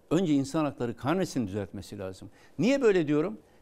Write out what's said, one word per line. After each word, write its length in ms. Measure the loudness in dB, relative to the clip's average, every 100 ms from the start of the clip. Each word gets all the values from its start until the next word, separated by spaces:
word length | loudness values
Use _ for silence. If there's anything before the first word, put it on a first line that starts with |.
| -2
önce 220 | 0 4
insan 320 | 2 2 -2 -2
hakları 300 | -2 -6 -4
karnesini 520 | -2 0 -2 -2 -4
düzeltmesi 520 | -4 -6 -10 -12 -10
lazım. 300 | -10 -12 -18 -20 -12 -2
Niye 220 | 0 4
böyle 260 | 4 4 4
diyorum? 300 | 2 0 -4 -16 -14